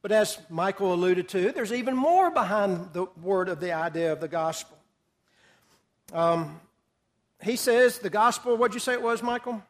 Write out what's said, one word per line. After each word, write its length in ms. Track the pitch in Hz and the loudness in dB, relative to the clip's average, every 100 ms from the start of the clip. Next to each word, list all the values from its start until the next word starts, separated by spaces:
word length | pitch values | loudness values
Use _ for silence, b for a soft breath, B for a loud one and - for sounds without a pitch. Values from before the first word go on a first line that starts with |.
But 100 | 196 | 2
as 260 | 214 208 - - | 2 2 -4 -10
Michael 440 | 165 185 190 196 | -4 -4 0 0
alluded 360 | 175 180 180 180 | 2 2 2 0
to, 240 | 190 190 | -2 0
there's 180 | 277 214 | -2 -4
even 240 | 240 247 254 | -2 -2 0
more 340 | 294 359 359 | 4 4 4
behind 640 | 320 185 208 202 175 175 | 2 0 0 0 -2 -6
the 140 | 165 185 160 | -6 -6 -6
word 260 | 175 190 185 | -2 0 0
of 140 | 165 | -4
the 100 | 180 | -4
idea 400 | 160 165 160 165 | -2 -4 -2 -2
of 80 | 151 | -2
the 80 | 160 | -4
gospel. 500 | 165 160 156 - - _ _ _ _ _ b b b b b _ _ _ | -2 -2 -4 -12 -20 _ _ _ _ _ b b b b b _ _ _
Um, 480 | 165 170 170 151 156 _ _ _ _ _ _ _ _ | 0 2 2 -2 -12 _ _ _ _ _ _ _ _
he 140 | 202 240 | -4 -2
says 440 | - 233 247 - | 2 4 4 2
the 100 | 202 | -4
gospel, 480 | 202 233 - 247 226 | 2 2 2 -2 2
what'd 180 | 240 226 | 2 0
you 60 | |
say 100 | 254 | -4
it 100 | 247 | -2
was, 220 | 233 233 | -2 -2
Michael? 400 | 240 240 247 226 | -2 -4 -6 -10